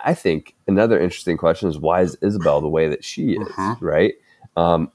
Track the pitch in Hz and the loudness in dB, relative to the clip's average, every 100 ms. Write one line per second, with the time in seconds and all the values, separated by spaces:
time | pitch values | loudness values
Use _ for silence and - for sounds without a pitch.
0 | - 170 90 78 - _ - 98 113 95 | -4 -2 0 -2 -4 _ 0 2 4 2
1 | 85 - 92 80 82 82 95 73 78 87 | 0 -2 -4 0 0 0 -2 -2 0 2
2 | 90 - 101 104 80 73 76 80 80 - | 0 0 -2 0 0 0 0 0 0 -2
3 | - - 92 98 104 - 95 120 82 78 | -8 -6 -4 -4 -6 -6 -6 -4 -2 2
4 | 90 - _ _ - - 85 82 80 | 2 0 _ _ -8 0 2 2 -2